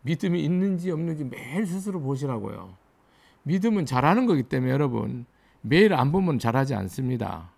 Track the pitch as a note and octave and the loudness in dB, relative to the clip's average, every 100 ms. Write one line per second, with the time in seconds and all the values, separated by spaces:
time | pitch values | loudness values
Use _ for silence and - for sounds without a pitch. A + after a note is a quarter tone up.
0 | B2 E3 G3 F3 D3 F3+ G3 F#3 F3+ D#3 | -2 -2 0 0 0 0 0 0 -2 -4
1 | E3+ D#3 C3+ A#2 A#2+ D#3+ G#3 F#3 G3 F#3+ | -4 -4 -8 -8 -8 -4 -4 -4 -6 -6
2 | C3+ C3+ C#3 A#2 G#2 - F#2 F#2 _ _ | -4 -4 -4 -4 -6 -10 -14 -20 _ _
3 | _ _ _ _ C#3 F#3 A3 G#3 D3 B2+ | _ _ _ _ -4 0 2 0 0 2
4 | C#3+ G#3 B3 D#3 B2+ C3+ B2+ C3+ D3 A2+ | 4 4 4 2 2 -2 0 0 0 -2
5 | A2+ B2 A#2+ _ _ _ A2 D3+ G#3+ D#3+ | -4 -6 -12 _ _ _ 0 6 6 6
6 | C3 F3+ F#3 C3 A#2 B2 C3+ A2+ F#2+ G#2+ | 2 2 2 2 2 2 0 -2 -4 -4
7 | B2+ B2+ G2+ F2 F2 | -4 -2 -4 -6 -12